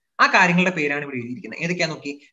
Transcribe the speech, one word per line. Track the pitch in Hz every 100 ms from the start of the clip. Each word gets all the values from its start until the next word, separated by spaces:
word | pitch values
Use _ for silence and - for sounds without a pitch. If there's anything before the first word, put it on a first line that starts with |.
| _ -
ആ | 247
കാര്യങ്ങളുടെ | 226 180 175 185
പേരാണ് | 170 147 143
ഇവിടെ | 143 131
എഴുതിയിരിക്കുന്നത്. | 120 123 104 -
ഏതൊക്കെയാ | 165 175 165
നോക്കി, | 147 143 143 _